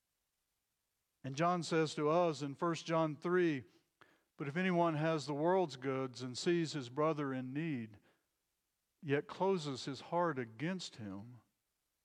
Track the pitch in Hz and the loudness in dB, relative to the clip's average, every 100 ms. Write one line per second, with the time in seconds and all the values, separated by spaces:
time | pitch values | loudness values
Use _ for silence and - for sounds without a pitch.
0 | _ _ _ _ _ _ _ _ _ _ | _ _ _ _ _ _ _ _ _ _
1 | _ _ 131 135 175 180 156 160 156 - | _ _ -6 0 2 2 2 2 2 2
2 | 151 170 175 135 143 131 175 151 - 160 | 2 4 4 0 -6 -2 0 0 0 2
3 | 156 147 175 180 170 135 - _ _ _ | 2 0 2 4 4 2 -4 _ _ _
4 | - _ _ - 143 160 185 170 170 151 | -20 _ _ -10 -6 0 2 4 4 2
5 | 160 160 135 147 170 190 165 131 135 135 | 2 0 -2 0 2 4 2 -2 -4 -2
6 | 131 120 127 120 180 170 156 151 123 139 | -4 -6 -8 -2 2 2 2 -4 -6 0
7 | 156 151 139 131 127 143 165 127 110 104 | 2 2 -2 -4 -4 -4 -4 -4 -6 -12
8 | _ _ _ _ _ _ _ _ _ _ | _ _ _ _ _ _ _ _ _ _
9 | 147 143 - - 190 185 147 127 147 123 | 0 0 0 -2 0 0 -2 -6 -6 -8
10 | - 170 170 131 117 113 160 190 - - | -4 0 0 0 -6 -6 -6 -6 -8 -12
11 | 104 98 117 120 _ _ _ _ _ _ | -10 -10 -12 -18 _ _ _ _ _ _